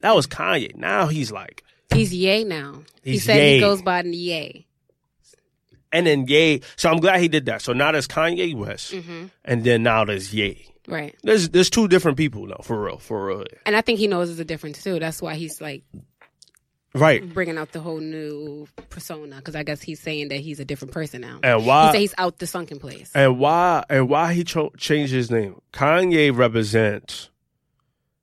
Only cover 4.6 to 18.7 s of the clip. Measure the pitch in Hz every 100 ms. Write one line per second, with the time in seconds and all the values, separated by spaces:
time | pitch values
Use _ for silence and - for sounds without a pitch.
4.6 | _ _ _ _ _ _ _ _ _ _
5.6 | _ _ _ 165 175 143 127 147 160 143
6.6 | - - 165 165 175 185 170 151 127 107
7.6 | - 123 143 156 131 - 165 175 180 135
8.6 | 104 101 - 190 170 170 185 _ - 120
9.6 | 117 117 117 113 104 101 98 107 101 -
10.6 | - _ - 165 147 - 208 220 165 175
11.6 | 180 226 214 180 175 139 151 104 98 -
12.6 | - 113 98 - - 110 98 95 104 -
13.6 | - 214 226 220 208 180 175 165 165 160
14.6 | 156 147 196 175 160 156 170 156 160 -
15.6 | 156 139 _ - - _ _ _ _ _
16.6 | _ _ _ 127 156 135 185 170 175 160
17.6 | 156 165 165 160 156 156 151 147 151 147
18.6 | 147